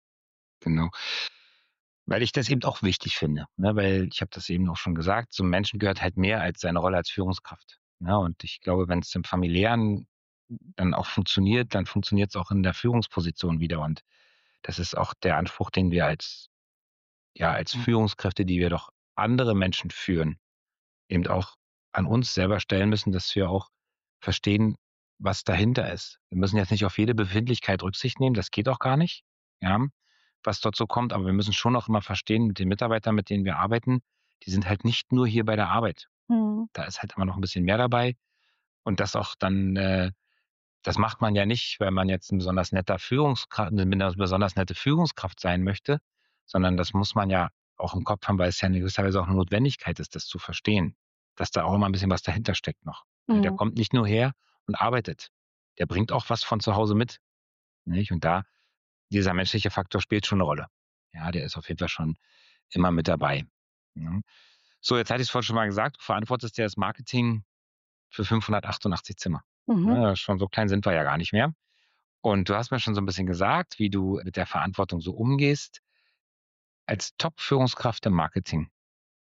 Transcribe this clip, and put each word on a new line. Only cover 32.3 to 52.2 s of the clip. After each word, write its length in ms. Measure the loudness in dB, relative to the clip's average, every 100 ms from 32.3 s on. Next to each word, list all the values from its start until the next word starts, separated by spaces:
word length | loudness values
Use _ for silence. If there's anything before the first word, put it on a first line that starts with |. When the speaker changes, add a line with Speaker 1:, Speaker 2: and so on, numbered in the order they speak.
| 2 2
Speaker 1:
mit 100 | 0
den 80 | 0
Mitarbeitern, 460 | 0 0 0 2 0
mit 140 | 0
denen 140 | 0 0
wir 120 | 0
arbeiten, 440 | 0 0 0 -2 -2 _ _ _
die 60 | -4
sind 160 | -2 0
halt 160 | 0
nicht 280 | 0 -2 0
nur 140 | 2 2
hier 160 | 2
bei 120 | 2 2
der 140 | 2
Arbeit. 380 | 2 0 -2 -12 _ -2
Speaker 2:
Mhm. 380 | 0 2 -2 -6
Speaker 1:
Da 120 | -8
ist 180 | -10 -8
halt 120 | -10 -4
immer 100 | -2
noch 100 | -2
ein 40 |
bisschen 240 | -4 0
mehr 140 | 2 2
dabei. 380 | 2 2 0 -2 _ _ _ _ _ _
Und 160 | -4 -2
das 160 | 0 -2
auch 180 | -4 -2
dann, 380 | 0 0 0 0
äh, 360 | 2 2 0 -4 _ _ _ _ _ _
das 160 | -4 0
macht 220 | -2 0
man 140 | 0
ja 120 | 2 2
nicht, 340 | 0 -4 -2
weil 100 | 0
man 180 | 2 2
jetzt 220 | 0 -2
ein 60 | -2
besonders 340 | 0 0 0
netter 240 | -2 0 -2
Führungskra-, 680 | 0 2 2 0 -4 -4 -2
eine 180 | 2 2 2 2 0
besonders 400 | 0 2 2 0
nette 180 | -2
Führungskraft 640 | -2 0 2 2 -2 -8 -4
sein 220 | -2 0
möchte, 360 | 0 -2 -2 -4 -4 _ _ _ _
sondern 300 | 0 2 2
das 160 | 0
muss 220 | 0 0
man 160 | 0 2
ja 200 | 2 0 -4 _ -10
auch 180 | -6
im 100 | -4
Kopf 220 | -4 -4 0
haben, 100 | 2
weil 120 | 2
es 100 | 0
ja 80 | 0
in 60 |
gewisser 280 | 0 0 0
Weise 160 | 0 2
auch 60 | 2
eine 100 | 2
Notwendigkeit 640 | 2 2 2 0 -4 -6
ist, 160 | -8
das 120 | -10 -10
zu 120 | -10
verstehen, 580 | -10 -4 2 2 2 -4 _ _ _ -6
dass 140 | -4
da 140 | 0
auch 100 | 2
immer 120 | 2 2
ein 60 |
bisschen 180 | 2 2
was 120 | 0